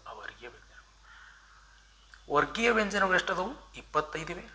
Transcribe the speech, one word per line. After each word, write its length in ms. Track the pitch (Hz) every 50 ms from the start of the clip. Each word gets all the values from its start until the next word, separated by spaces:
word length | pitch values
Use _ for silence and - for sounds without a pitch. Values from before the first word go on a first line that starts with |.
| - -
ಅವರ್ಗೀಯ 400 | - - - - - - 120 123
ವ್ಯಂಜನಗಳು. 1900 | 120 - - - - - - - - - - - - - - - - - - - - - - - - - - - - - - - - - - - 143
ವರ್ಗೀಯ 360 | 147 139 - - 220 226 240
ವ್ಯಂಜನಗಳು 440 | 226 220 214 196 196 202 196 185 185
ಎಷ್ಟದವು? 580 | 175 - - 185 175 185 247 285 - - - -
ಇಪ್ಪತ್ತೈದಿವೆ. 680 | - - - - 151 151 - - 160 165 165 170 185 220 -